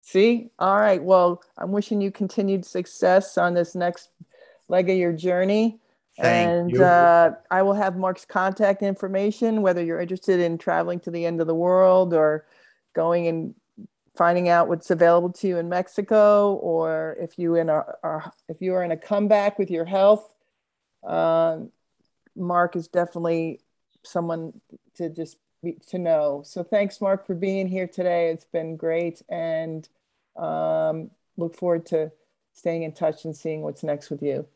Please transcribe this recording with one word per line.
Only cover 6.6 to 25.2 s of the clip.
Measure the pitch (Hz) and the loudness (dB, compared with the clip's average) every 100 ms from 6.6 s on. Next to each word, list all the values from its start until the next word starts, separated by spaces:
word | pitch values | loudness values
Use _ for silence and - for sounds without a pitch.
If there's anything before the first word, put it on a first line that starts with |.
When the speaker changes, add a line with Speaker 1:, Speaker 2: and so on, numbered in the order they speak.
| 175 | 0
Speaker 2:
you. | 175 | 4
Speaker 1:
uh, | 180 175 175 170 165 - _ | 6 8 8 6 6 2 _
I | 185 | 0
will | 196 202 | 2 0
have | 196 185 | -2 -2
Mark's | 190 185 - | -4 -4 -6
contact | 185 190 190 208 196 | -2 -2 0 0 0
information, | 202 190 190 190 202 208 233 220 | -2 -4 -4 -2 -2 -2 -2 0
whether | 190 175 | 0 0
you're | 170 165 | -2 -4
interested | 175 185 - 180 | -6 -6 0 2
in | 175 165 | 2 -2
traveling | - 170 170 175 | -2 -2 -2 -6
to | 180 | -8
the | 170 170 | -6 -4
end | 165 | -2
of | 160 | -2
the | |
world | 165 175 185 185 185 180 165 | 0 2 4 6 4 4 2
or | 156 156 _ _ _ _ _ - | 2 0 _ _ _ _ _ -4
going | 165 175 170 | 0 0 -2
and | 165 160 - _ - - _ _ - | -4 -8 -14 _ -20 -20 _ _ 0
finding | 170 180 180 | 2 2 2
out | 170 170 | 2 2
what's | 170 - | -2 -2
available | 170 170 170 175 | 2 6 4 2
to | 180 196 | -4 -4
you | 175 | -4
in | 170 | -4
Mexico, | 180 185 - 202 220 208 208 202 196 | -4 -4 -8 0 4 6 6 2 0
or | - 165 160 160 160 - | -2 -2 -2 -4 -6 -8
if | 170 - | -12 -6
you | 170 | 0
in | 170 165 | 0 2
a, | 151 - - | 0 -2 -8
are, | 160 156 156 _ - | -8 -8 -10 _ -18
if | 160 | -8
you | 185 | -4
are | 185 | -2
in | 175 | -2
a | 160 | -6
comeback | - 202 202 208 202 208 | -2 -2 2 2 2 -2
with | 185 | -4
your | 170 165 | -2 -2
health, | 190 196 214 - _ _ _ _ _ _ _ - | 2 6 4 2 _ _ _ _ _ _ _ -6
uh, | 165 165 165 165 160 160 _ _ _ _ _ _ - | -2 0 2 0 -2 -12 _ _ _ _ _ _ -10
Mark | 175 175 175 175 | -2 0 0 -2
is | 165 | -6
definitely | 180 170 170 170 165 165 - _ _ _ _ | -4 -4 -4 -4 -2 -4 -8 _ _ _ _
someone | - 180 170 165 160 - _ - _ _ | -8 -6 -6 -8 -10 -16 _ -20 _ _
to | 170 | -12
just | 165 | -10